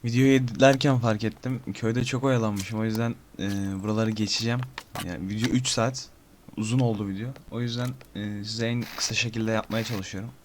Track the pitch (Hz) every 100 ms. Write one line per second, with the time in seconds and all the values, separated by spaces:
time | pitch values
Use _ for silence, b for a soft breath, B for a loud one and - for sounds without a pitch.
0 | 120 120 135 135 127 101 135 135 147 131
1 | 117 107 113 113 127 131 - 95 113 120
2 | 123 127 135 127 110 101 98 110 110 110
3 | 117 - - - 98 98 98 95 104 107
4 | 110 110 104 - 113 123 127 - - -
5 | 87 87 95 107 117 127 127 - 117 131
6 | - - - - - - 107 127 120 104
7 | 101 98 120 131 - 117 120 117 123 127
8 | - 95 104 104 104 113 117 120 110 -
9 | - 110 123 113 110 110 - 113 113 110
10 | 95 98 117 -